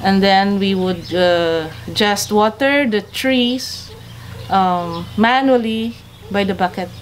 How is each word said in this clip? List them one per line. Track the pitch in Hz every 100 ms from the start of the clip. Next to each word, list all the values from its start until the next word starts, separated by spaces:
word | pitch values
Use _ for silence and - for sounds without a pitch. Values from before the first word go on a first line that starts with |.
And | 196 196
then | 196 196 196 202
we | 190 190
would, | 185 175 170
uh, | 175 180 175 170 165 160 - -
just | 165 208 202 -
water | 208 214 220 269 285 285
the | 214
trees, | 196 - 269 262 240 254 - - - 214 - - - - -
um, | 196 185 180 170 170 170 -
manually | 214 254 269 254 226 220 226 233 - - -
by | 196
the | 196 185
bucket. | 185 196 180 -